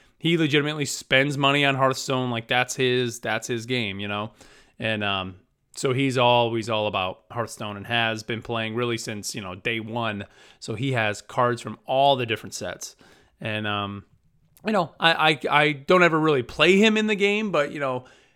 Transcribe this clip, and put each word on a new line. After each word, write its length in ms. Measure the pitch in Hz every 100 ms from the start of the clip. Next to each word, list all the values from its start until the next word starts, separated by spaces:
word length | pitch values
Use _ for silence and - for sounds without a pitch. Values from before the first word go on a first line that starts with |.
| _ _
he 200 | 165 170
legitimately 460 | 156 147 147 151
spends 520 | 139 - - 131 139 143
money 280 | 139 143
on 100 | 143
Hearthstone. 560 | 135 131 131 - 131 127
Like, 160 | 117 117
that's 300 | 123 123 -
his, 420 | 127 123 123 -
that's 300 | 113 110 -
his 180 | 120 113
game, 320 | 127 107 98
you 80 | 104
know? 240 | 104 110 - - - _ -
And, 240 | 113 107
um, 340 | 104 98 92 92 _ _ _
so 180 | - 139
he's 260 | 127 139 127
always 500 | 120 120 117 117 107
all 180 | 110 107
about 360 | 98 92 - _
Hearthstone 440 | 120 110 - 107 101
and 100 | 101
has 360 | 120 113 110
been 200 | 107 110
playing 340 | - 113 110 110
really 220 | 120 117
since, 360 | - 107 98
you 60 | -
know, 160 | 98 92
day 240 | 120 113
one. 440 | 107 117 113 104 101 _ - _
So 140 | -
he 180 | 107 135
has 300 | 123 107 101
cards 380 | - - 120 120
from 180 | - 107 -
all 280 | 135 139
the 120 | 131 117
different 280 | 107 113
sets. 400 | - 90 - - - - _ _ _
And, 260 | 113 107 107
um, 380 | 104 101 101 - _ _ _ _ _
you 80 | -
know, 220 | 208 160 -
I, 300 | 170 160 156
I, 320 | 156 - 147
I 100 | 151
don't 300 | 147 139 185
ever 180 | 170 160
really 240 | 156 143
play 320 | 120 - 160 190
him 200 | 220 214
in 120 | 214
the 80 | 202
game, 340 | 202 208 214
but, 220 | 170 147
you 80 | 151
know, 240 | 135 127 - _ _